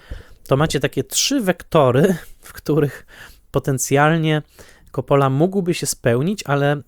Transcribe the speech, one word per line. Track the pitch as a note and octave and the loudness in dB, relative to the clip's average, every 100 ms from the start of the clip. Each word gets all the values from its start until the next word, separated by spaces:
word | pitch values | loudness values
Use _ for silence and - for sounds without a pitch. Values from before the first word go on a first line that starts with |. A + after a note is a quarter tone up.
| - - - - - | -18 -18 -18 -20 -2
to | C#3 | 0
macie | D#3 D3 | 2 0
takie | C#3 C3+ | -2 -4
trzy | - - - C#4 | -4 -4 -2 0
wektory, | F#3 F3 - E3 C3 B2 F#3+ E3+ - - | -2 -4 0 4 4 4 2 0 -6 -20
w | - | -20
których | - - D3+ C#3+ - - - - - _ C#3 | -10 -2 0 0 -4 -18 -20 -20 -20 _ -4
potencjalnie | - C3+ - C#3 D3+ E3 D#3 D#3 - - - - - | -2 -4 0 2 4 2 0 -2 -4 -16 -20 -20 -10
Coppola | - - C#3+ C3+ | -10 -6 -2 0
mógłby | C3+ F3+ G3 F3 | 2 0 0 -4
się | D#3+ C#3+ | -4 -6
spełnić, | - B2 A#2+ E3 G#3+ - | -4 -2 0 -2 -4 -4
ale | C#3 C#3+ D3 | 0 0 -2